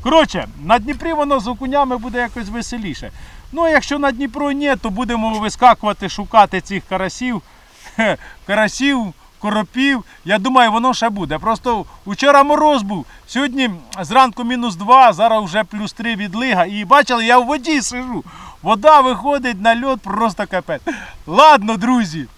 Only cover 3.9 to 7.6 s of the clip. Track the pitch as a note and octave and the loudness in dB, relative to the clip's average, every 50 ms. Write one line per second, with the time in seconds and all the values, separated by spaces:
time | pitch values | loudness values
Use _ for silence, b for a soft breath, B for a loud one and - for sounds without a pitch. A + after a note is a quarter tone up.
3.9 | C#4+ D4 C#4+ C#4 A#3+ A3+ C#4 B3+ A3 D4 D4 C#4+ C#4 C#4+ D4 C#4+ C4+ - - A3+ | -4 -2 -2 -2 -2 -2 -6 -8 -6 -6 -4 -4 -4 -2 -2 -2 -2 -2 -4 -6
4.9 | F#3+ G#3+ B3+ G#3 A#3+ A3+ A3 A3+ A3 G#3+ G#3+ G#3+ - - B3 B3 A3 - - G#3 | -6 -4 -4 -4 -4 -2 -2 -2 -4 -2 -4 -6 -2 4 4 4 4 4 0 -4
5.9 | G3+ - G3+ E3+ - - G3+ - - A3+ G3+ - - F#3 - - G3 F3+ - - | -4 -4 -6 -8 -6 -8 -10 2 4 4 4 4 2 -8 -6 -6 -8 -8 -6 -6
6.9 | F#3+ F#3 F#3+ F3+ - - B3 B3+ A#3+ F3+ - _ _ _ | -6 -4 -4 -6 -6 -6 -4 -4 -4 -4 -8 _ _ _